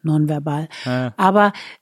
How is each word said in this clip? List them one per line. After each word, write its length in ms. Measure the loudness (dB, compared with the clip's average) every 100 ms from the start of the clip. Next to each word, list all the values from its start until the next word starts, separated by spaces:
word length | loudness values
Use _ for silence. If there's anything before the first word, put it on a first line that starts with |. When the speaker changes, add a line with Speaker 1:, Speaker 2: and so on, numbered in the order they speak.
Speaker 1:
nonverbal. 680 | 0 2 2 -2 -4 -6 -6 -8
Speaker 2:
Ja, 200 | -4 -2
ja. 100 | -2 0
Speaker 1:
Aber, 360 | 2 4 2 0 -16 -14